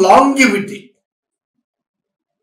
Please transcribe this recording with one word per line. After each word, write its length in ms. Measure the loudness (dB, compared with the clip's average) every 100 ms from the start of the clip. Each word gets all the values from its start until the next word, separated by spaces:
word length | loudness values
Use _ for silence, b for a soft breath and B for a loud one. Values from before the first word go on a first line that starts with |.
లాంగివిటీ, 920 | 2 2 2 0 -2 -2 -8 -16 -20 _ _ _ _ _ _ _ _ _ _ _ _ _ _ _